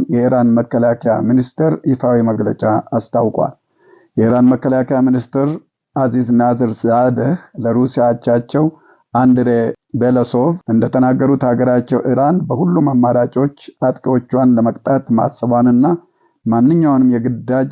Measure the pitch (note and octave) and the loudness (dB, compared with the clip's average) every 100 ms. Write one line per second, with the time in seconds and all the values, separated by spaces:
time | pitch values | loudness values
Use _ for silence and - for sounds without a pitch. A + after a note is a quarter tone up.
0 | - A#2+ B2 C3 A#2+ A#2 A#2 B2+ A#2 A#2 | 0 0 0 2 2 0 0 0 0 0
1 | A#2+ G#2+ G#2+ B2+ B2 - D#3+ D3+ - B2+ | -2 -2 0 0 0 -2 -2 -2 -2 -2
2 | B2+ B2 A2+ A2 G#2+ - A2 G#2+ - A#2 | 0 0 0 -2 -4 -2 -2 -2 -4 -6
3 | - E3+ A2+ - - - _ _ _ - | -4 -2 -2 -2 -6 -6 _ _ _ -20
4 | _ - A2+ B2 B2 B2+ C#3 C3 B2+ C3+ | _ -2 0 2 2 2 0 -2 0 0
5 | C3 B2+ A2+ C3+ C#3+ D#3 - _ _ - | 0 0 -2 -2 -2 -4 -12 _ _ -4
6 | C3 A#2+ A#2+ A#2+ A#2+ A#2+ A#2 G#2+ A#2 A#2 | -2 -2 0 2 2 0 -2 -2 -2 0
7 | B2+ A#2 B2 F3+ - - A#2 A#2 B2+ C3+ | 0 0 -2 -4 -8 -8 -2 0 -2 0
8 | A#2+ A#2+ - A#2+ A#2+ C#3+ D#3 D#3+ _ _ | 0 0 0 -2 -2 -2 -2 -4 _ _
9 | _ A#2+ B2+ B2+ A#2+ A#2 A#2 - _ A#2+ | _ 0 2 2 2 0 -2 -6 _ -2
10 | B2 B2 A#2+ B2 C#3 F3 - A2+ A#2 C3 | 0 0 0 0 -2 -2 -2 -2 0 0
11 | B2+ B2+ C3+ C3+ B2+ A#2+ B2+ B2 A#2+ B2 | 0 0 0 0 0 0 0 0 0 -2
12 | - B2 C#3 F3+ D#3 B2+ F3 F3 D3 B2+ | -2 0 0 0 -2 -2 0 0 0 2
13 | B2 B2 A#2+ - C#3+ C#3+ - - B2+ B2+ | 2 2 0 -2 -4 -4 -18 -4 -4 -2
14 | - B2+ B2 C3 C3 A#2 A#2 - - C3+ | -2 -2 -2 0 2 2 0 -2 -2 -4
15 | C3 A2+ - - A#2+ A#2+ B2 A#2+ C#3+ E3+ | 0 -2 -2 -4 -2 2 2 2 2 0
16 | - _ _ _ - A#2 B2 E3+ D#3+ C3+ | -6 _ _ _ -4 2 2 2 2 2
17 | C3 A#2+ A#2+ A#2 A2+ C3 C3 | 2 0 -2 -6 -4 -2 -2